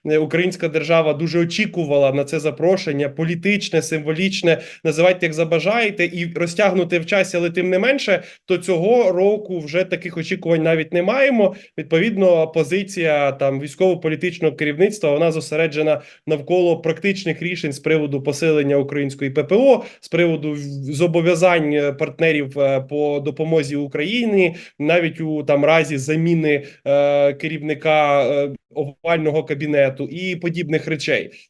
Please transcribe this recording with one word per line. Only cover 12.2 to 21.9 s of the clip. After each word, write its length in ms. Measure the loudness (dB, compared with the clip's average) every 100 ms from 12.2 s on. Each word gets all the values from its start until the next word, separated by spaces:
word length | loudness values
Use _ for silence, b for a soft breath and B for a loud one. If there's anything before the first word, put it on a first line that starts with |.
| 4 4 2
позиція 840 | 0 0 -2 -2 -2 0 2 0
там 280 | 0 -2 -2
військово-політичного 920 | -4 0 2 2 -2 -2 -4 -2 -2
керівництва, 580 | 0 -2 2 0 2 0
вона 200 | 2 2
зосереджена 260 | 0 -4 -2 0 0 0 0 B B -4
навколо 540 | -4 0 2 2 0
практичних 640 | -2 -2 -2 -2 -4 -4
рішень 300 | -6 -6 -6
з 60 | -4
приводу 440 | 0 2 0 -4
посилення 540 | -4 -2 2 2 2 0
української 540 | 0 -4 -6 -4 -4
П 140 | -2
П 120 | 0 4
О, 280 | 4 4 B B
з 80 | -4
приводу 440 | 0 2 0 -4
в-, 60 | -6 -8 -8 -6
зобов'язань, 800 | 0 0 2 2 4 4 4 2
е, 200 | 0 0